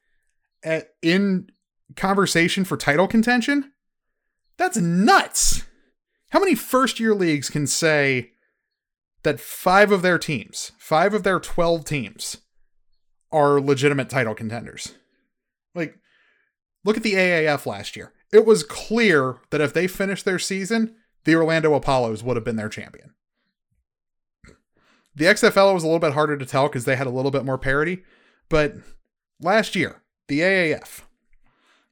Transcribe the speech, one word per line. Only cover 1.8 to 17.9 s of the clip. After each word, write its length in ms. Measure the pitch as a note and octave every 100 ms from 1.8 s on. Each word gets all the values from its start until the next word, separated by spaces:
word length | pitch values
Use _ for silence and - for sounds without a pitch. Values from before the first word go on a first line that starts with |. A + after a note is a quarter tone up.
| _
conversation 720 | - F#3+ G3 F#3 E3 F3 G3
for 140 | F3+ C#3
title 280 | - D3+ F#3+
contention, 640 | A3+ A#3 B3 A#3 C#4+ C#4 _ _ _ _ _ _ _ _ -
that's 220 | F4+ A#3
nuts. 840 | E3+ F3 A3+ F#4 - - - - - _ _ _ _ _ _
How 100 | D#4+
many 140 | G4
first-year 600 | C4+ - B3+ C4 - A3+
leagues 360 | G3+ E3+ D3 -
can 160 | D3 C#3
say 640 | - D#3+ D3+ C#3 B2+ - _ _ _ _ _ _ _ _ _
that 160 | D#3 C#3+
five 500 | - - F3+ F#3+ G3+
of 120 | G3
their 140 | F3+ E3
teams, 540 | - C3 F2+ - - -
five 340 | - D#3 G3+
of 120 | G#3
their 160 | G3 F3
twelve 440 | - - E3+ E3+
teams, 540 | - D3 G2+ - - - _ _ _ _ _ _ _ _ _
are 280 | D#3 C#3+ C#3+
legitimate 480 | C#3 C3+ C#3+ C#3 B2
title 240 | C#3 A2+
contenders? 600 | G#2+ A2 A2+ G#2+ - - - _ _ _ _ _ _ _
Like, 240 | F3 D#3 - _ _ _ _ _ _ _ _
look 120 | G3+ A3
at 60 |
the 140 | A3+ F#3+
A 300 | F3+ E3+ D#3
A 60 |
F 140 | C#3 B2+
last 300 | G2+ -